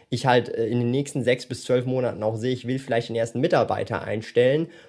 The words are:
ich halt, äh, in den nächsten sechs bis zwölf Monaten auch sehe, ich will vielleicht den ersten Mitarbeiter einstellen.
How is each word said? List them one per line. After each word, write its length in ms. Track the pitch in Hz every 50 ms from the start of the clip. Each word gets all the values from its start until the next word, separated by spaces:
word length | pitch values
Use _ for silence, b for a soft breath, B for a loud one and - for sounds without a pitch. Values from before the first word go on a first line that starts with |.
| B B
ich 160 | - 113 -
halt, 220 | 135 123 123 113 -
äh, 180 | - - 117
in 140 | 107 120 123
den 100 | 120 120
nächsten 320 | 123 139 143 139 - 143
sechs 240 | 117 117 127 127 -
bis 160 | - 123 -
zwölf 240 | - - 127 127 123
Monaten 340 | 127 127 131 123 113 - 90 107
auch 100 | 110 113
sehe, 180 | 110 110 127
ich 140 | 131 123 -
will 140 | 120 131 131
vielleicht 300 | 135 - 120 117 120 -
den 40 | 113
ersten 240 | 113 113 113 - 120
Mitarbeiter 640 | 135 - 139 135 110 - 98 104 104 - 117 -
einstellen. 640 | - 107 107 107 107 - - 120 123 127 139 156 165 165 B B B